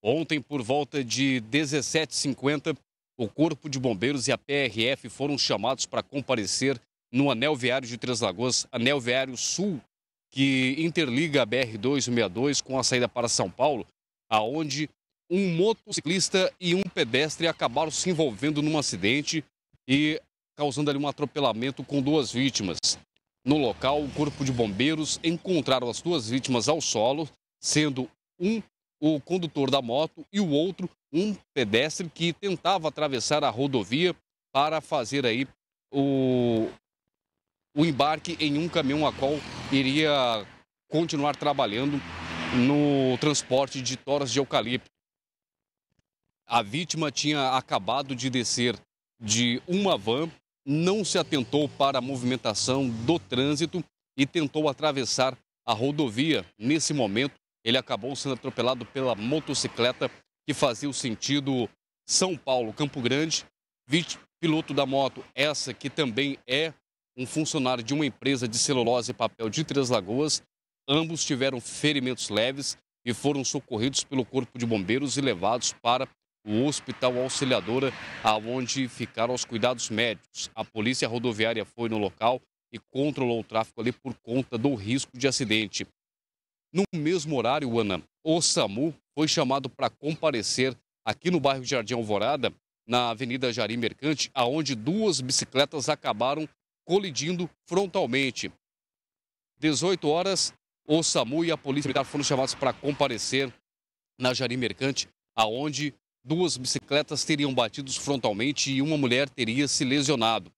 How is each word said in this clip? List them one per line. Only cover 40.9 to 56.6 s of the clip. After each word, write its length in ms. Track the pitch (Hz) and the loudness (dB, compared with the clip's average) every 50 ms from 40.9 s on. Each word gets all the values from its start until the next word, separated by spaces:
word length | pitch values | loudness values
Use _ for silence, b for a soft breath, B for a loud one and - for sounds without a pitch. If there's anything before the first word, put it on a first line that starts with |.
| - 151 170 165 165 151 139 147 143 | 0 0 0 0 0 0 0 0 0
trabalhando 680 | - - 147 143 135 135 107 101 113 131 143 143 139 - - - - - - - - 82 82 - | 0 0 0 2 2 0 0 0 0 0 0 -2 -2 -6 -6 -12 -10 -10 -8 -8 -6 -6 0 2
no 640 | 127 120 131 143 147 147 143 143 139 135 127 127 120 | 4 4 6 6 4 4 4 4 4 4 4 2 2
transporte 640 | - 151 147 - - - 127 131 139 131 - 139 127 | 2 0 0 0 0 2 2 2 2 0 -2 -6 -6
de 140 | 120 131 | -6 -6
toras 340 | 123 - - 139 147 143 127 | -6 -4 -2 -2 -2 0 0
de 80 | 110 135 | 0 0
eucalipto. 500 | 139 - - 139 110 117 123 123 - - _ _ _ _ _ _ _ _ _ _ _ _ _ _ _ _ _ _ _ _ _ _ _ _ _ _ _ _ _ _ _ | 0 2 2 0 0 0 -2 -4 -4 -8 _ _ _ _ _ _ _ _ _ _ _ _ _ _ _ _ _ _ _ _ _ _ _ _ _ _ _ _ _ _ _
A 160 | _ 113 117 113 | _ 2 2 2
vítima 480 | 101 101 151 185 - - 156 160 147 | 2 -4 -4 -4 -4 -4 -2 -2 -2
tinha 460 | - - - 147 151 147 139 131 127 | -2 -2 0 0 0 2 2 2 2
acabado 580 | 131 131 - 151 123 95 92 113 135 143 135 139 | 0 0 0 -4 -4 0 0 -2 -2 -2 -4 -6
de 160 | 123 120 135 | -4 -4 -2
descer 480 | 120 127 117 - - - 120 123 113 - - _ _ _ _ _ _ _ | -2 -2 -2 -2 -2 0 0 0 -2 -4 -8 _ _ _ _ _ _ _
de 400 | 120 107 104 113 120 120 120 127 - | -4 -2 0 2 2 2 0 -2 -4
uma 320 | - 180 190 202 196 165 120 | -2 -2 0 2 2 0 0
van, 320 | 95 107 117 131 160 170 - - _ _ _ _ _ | 0 0 0 0 0 -4 -6 -14 _ _ _ _ _
não 400 | 139 143 151 165 180 196 220 202 | -2 0 2 2 2 0 0 -2
se 140 | - - 190 | -2 0 -2
atentou 500 | 160 - - 139 123 110 - 147 151 139 | -2 0 0 0 0 2 2 0 0 0
para 300 | - - 139 139 139 135 | 0 0 0 2 2 0
a 40 | 120 | -2
movimentação 840 | 127 139 127 120 123 131 123 - 120 107 - - - 127 135 139 127 | -2 -4 -2 0 0 0 0 0 -2 -2 0 2 2 2 2 2 0
do 300 | 117 113 113 - 170 170 | -2 -2 0 2 2 0
trânsito 640 | - - - 123 131 143 151 139 165 156 - 185 156 _ _ _ _ _ _ | 0 -2 0 0 2 2 2 0 -2 -2 -2 -6 -8 _ _ _ _ _ _
e 80 | - 139 | 0 0
tentou 440 | 139 - 175 156 139 - 156 156 151 | 2 2 -2 -2 0 0 0 0 0
atravessar 680 | 135 - 156 156 143 139 123 107 - - 127 131 131 - _ _ _ _ _ | 0 0 0 0 0 0 -2 -2 0 2 2 0 0 -4 _ _ _ _ _
a 60 | - 117 | -2 0
rodovia. 760 | 107 117 139 147 147 160 127 104 113 143 165 151 110 92 - _ | 0 2 -2 0 0 0 0 0 0 2 2 2 0 0 -4 _
Nesse 380 | _ | _